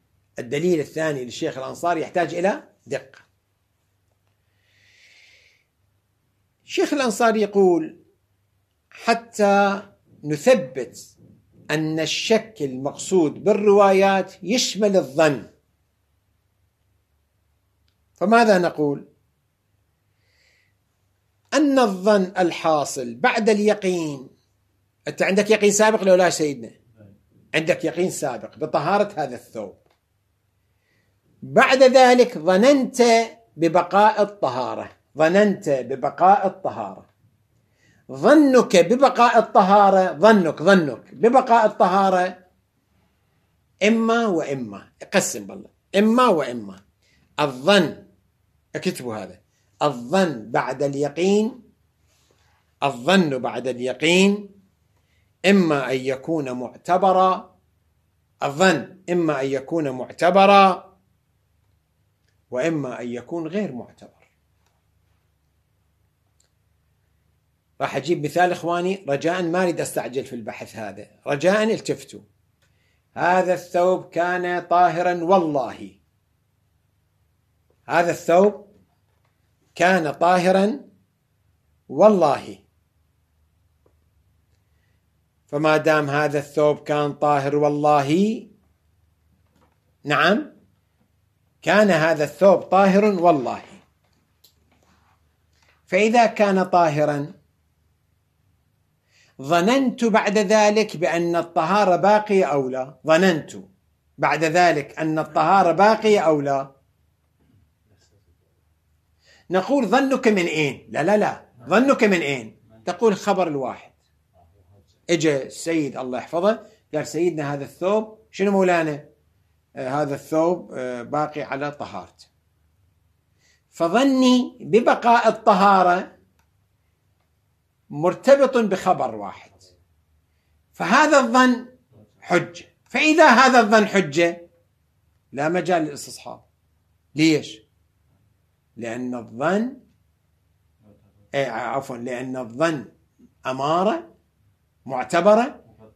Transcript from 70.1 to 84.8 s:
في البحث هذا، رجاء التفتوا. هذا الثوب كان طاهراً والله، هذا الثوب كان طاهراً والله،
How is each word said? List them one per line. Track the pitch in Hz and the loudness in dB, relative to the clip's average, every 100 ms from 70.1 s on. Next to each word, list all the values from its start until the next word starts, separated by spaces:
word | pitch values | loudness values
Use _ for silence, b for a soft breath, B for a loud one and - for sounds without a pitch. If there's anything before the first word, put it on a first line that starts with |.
| 127 123 | -10 -10
في | |
البحث | 123 107 - 113 113 | -14 -14 -16 -18 -14
هذا، | 107 98 - _ - | -14 -16 -20 _ -8
رجاء | 143 170 214 | -2 0 2
التفتوا. | 220 175 - 135 - 101 - _ _ _ _ _ _ _ _ | 0 -4 -6 -8 -10 -20 -20 _ _ _ _ _ _ _ _
هذا | 120 160 185 180 | -4 0 0 0
الثوب | 180 - 175 180 180 143 | -4 -4 0 0 0 -4
كان | 165 175 180 180 175 | -6 -4 -4 -4 -6
طاهراً | 170 175 180 160 175 175 | 0 2 2 2 -2 -2
والله، | 165 196 160 143 113 92 101 _ _ _ _ _ _ _ _ _ _ _ _ _ _ _ _ _ _ _ - | 2 2 2 -4 -6 -10 -18 _ _ _ _ _ _ _ _ _ _ _ _ _ _ _ _ _ _ _ -4
هذا | 156 170 | 0 0
الثوب | - - 170 208 202 - _ _ _ _ _ _ _ _ _ _ - | -4 2 4 4 0 -16 _ _ _ _ _ _ _ _ _ _ 0
كان | 170 190 151 | 2 2 -2
طاهراً | - 170 185 180 190 202 277 - _ _ _ _ _ _ _ _ _ _ | -2 2 2 2 2 0 -4 -14 _ _ _ _ _ _ _ _ _ _
والله، | 131 202 196 156 123 - 95 _ _ _ _ _ _ _ _ _ _ _ _ _ _ _ _ _ _ _ _ _ _ | 4 4 6 2 0 -6 -20 _ _ _ _ _ _ _ _ _ _ _ _ _ _ _ _ _ _ _ _ _ _